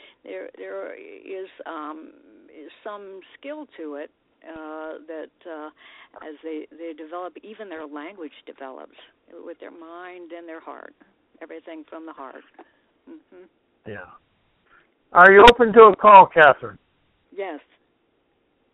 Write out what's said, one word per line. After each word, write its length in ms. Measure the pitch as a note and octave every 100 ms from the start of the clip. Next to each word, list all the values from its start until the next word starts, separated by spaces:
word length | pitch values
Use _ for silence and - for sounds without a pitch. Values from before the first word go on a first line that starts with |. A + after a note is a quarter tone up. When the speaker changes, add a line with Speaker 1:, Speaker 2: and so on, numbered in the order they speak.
| - _
Speaker 1:
there, 240 | - F#3 - -
there 380 | F#3+ G3 F#3+
is, 540 | - - G2 - F#3+ F#3+ - -
um, 460 | D#3+ D3+ D#3 D#3 - _ - -
is 220 | - C#3+ -
some 380 | A3+ G#3 G3 F#3+ - -
skill 280 | C#4 D4+ D4 -
to 180 | D#3 C#3+
it, 140 | D3+ _ _ _ -
uh, 520 | D#3+ D#3 D#3 D#3 D3+ D#3
that, 240 | D#3+ D3 _ F3+
uh, 200 | D#3 D3+ _ - - - - D#3
as 80 | D3
they, 240 | D#3+ D#3 -
they 220 | D#3 E3
develop, 420 | D#3 D#3+ F3 F3+ -
even 260 | G3+ G#3+ G#3
their 180 | D#3+ D3+
language 460 | D3 D#3 G3 D3+ - -
develops 500 | - C3+ B2+ - - - _ _ E3+
with 140 | E3+ E3
their 100 | -
mind 580 | - E3 E3+ F3+ F3+ E3+
and 160 | E3+ E3+
their 120 | D#3+
heart, 340 | D3 C3+ G1+ _ _ _ _ _
everything 420 | D#3+ E3 E3+ D#3+ D3+
from 180 | E3 D#3+
the 60 |
heart. 300 | - C3+ - - _ - _ _ _ -
Mm-hmm. 340 | D#3 _ F3+ F3+ _ _ _ A2+
Speaker 2:
Yeah. 160 | G2+ F2+ - _ _ _ _ _ _ _ _ _
Are 200 | E3+ F#3
you 120 | G3 A#3+
open 220 | A#3+ A3+
to 80 | G#3+ A3
a 40 | F#3+
call, 300 | G#3+ G3 F3+
Catherine? 520 | E3 D3 - A2+ G2 _ _ _ _ _ F#3
Speaker 1:
Yes. 220 | F#3+ D3 _ _ _ _ _ _ _ _ _ _ _